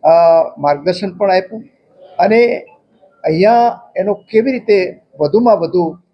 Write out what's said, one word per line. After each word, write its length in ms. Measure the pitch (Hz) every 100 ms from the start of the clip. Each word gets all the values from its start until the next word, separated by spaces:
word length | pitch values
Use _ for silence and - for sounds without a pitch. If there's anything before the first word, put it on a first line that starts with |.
અ, 60 | 147 165 170 165 160 -
માર્ગદર્શન 580 | 147 143 156 180 196 175
પણ 140 | 196
આપ્યું 380 | 185 185 220 - _ _ _ - -
અને 400 | 196 220 240 - - _ _ _ _ _
અહીંયા 560 | 151 160 202 233 233 226 - -
એનો 180 | 196
કેવી 380 | 202 _ 220 247
રીતે 480 | 254 240 202 180 - _ -
વધુમાં 360 | 147 208 240 202
વધુ 420 | 165 180 175 180 _